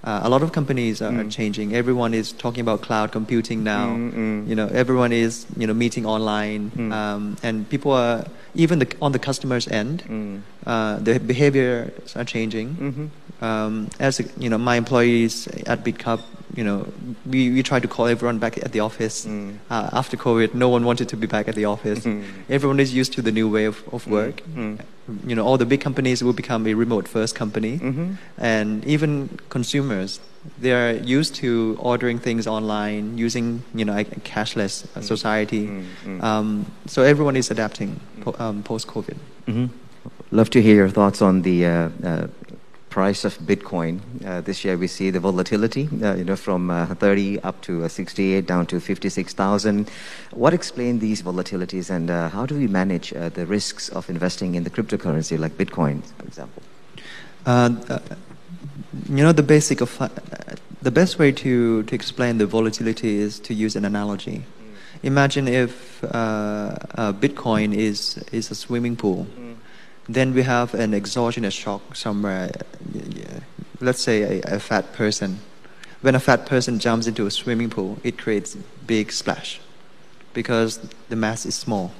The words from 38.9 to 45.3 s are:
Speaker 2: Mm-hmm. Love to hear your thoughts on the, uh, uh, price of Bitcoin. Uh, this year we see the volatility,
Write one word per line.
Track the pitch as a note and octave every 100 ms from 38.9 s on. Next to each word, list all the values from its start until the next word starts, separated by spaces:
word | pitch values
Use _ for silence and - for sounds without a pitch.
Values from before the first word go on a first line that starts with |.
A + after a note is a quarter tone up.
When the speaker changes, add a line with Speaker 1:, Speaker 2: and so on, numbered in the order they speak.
| A2 G2+ - - - -
Speaker 2:
Mm-hmm. | A2+ B2 - - - - - -
Love | G#2+ A2
to | C3
hear | A2
your | G#2+ F#2+
thoughts | G2+ G2+ F#2+
on | G2+ F#2+
the, | F2+ F2+ F2
uh, | E2+ E2 -
uh, | - E2 D#2+ - - - - - - -
price | G2 G2+ G#2
of | -
Bitcoin. | E2 G2 - F2+ E2 F2+ G2+ B2
Uh, | G2 F2+
this | E2+ F#2+
year | G2 F2+
we | F2+
see | - F#2+
the | F#2
volatility, | F#2